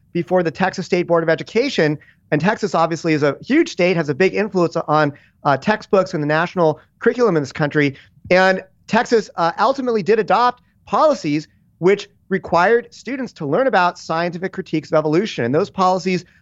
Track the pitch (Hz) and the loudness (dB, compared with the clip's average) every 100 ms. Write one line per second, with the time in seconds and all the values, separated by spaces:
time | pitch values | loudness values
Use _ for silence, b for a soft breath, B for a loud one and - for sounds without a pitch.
0 | _ 175 170 180 165 - 190 190 165 180 | _ -6 -2 0 0 -2 -2 -4 -4 -2
1 | 170 170 165 160 156 220 277 - 156 151 | 0 0 2 -2 -2 -2 -2 0 0 -2
2 | b b - 151 180 233 202 170 165 165 | b b -4 0 0 0 -2 0 0 -2
3 | 165 151 151 233 147 294 339 - 175 170 | -2 0 0 -2 0 0 0 0 0 0
4 | 147 135 190 185 208 185 165 165 - 151 | -2 0 0 0 -2 0 0 -2 0 2
5 | 147 b b _ 147 131 - 214 - 190 | 2 b b _ -2 0 0 -4 -2 -4
6 | 185 160 151 156 170 185 160 143 b - | -2 -4 -2 -2 -2 0 0 0 b -4
7 | 233 240 233 160 135 - 147 156 143 135 | -2 2 2 0 -2 -2 -2 0 0 -2
8 | B _ - 180 185 190 - _ - 220 | B _ 0 2 4 0 -6 _ -2 -2
9 | 247 226 - - 165 - 214 269 247 226 | 2 0 0 -2 -2 0 0 0 -2 -2
10 | 165 214 180 190 247 - _ _ - 214 | 0 0 2 2 2 -2 _ _ -4 2
11 | 311 277 156 151 151 _ _ - 175 202 | 2 2 -2 -4 -6 _ _ -2 2 2
12 | - _ - 190 - 170 190 233 233 - | -2 _ -6 -6 0 2 4 2 -2 -14
13 | 220 269 233 - 143 180 269 196 175 - | -10 -8 -8 -8 -2 0 2 2 0 -2
14 | - 165 175 165 185 - - 156 - 156 | -4 -4 -4 -6 -8 -10 -6 -6 0 0
15 | 151 160 214 - 120 147 202 - 185 185 | 2 0 0 -2 0 0 -2 0 0 0
16 | 180 175 b b | -2 -4 b b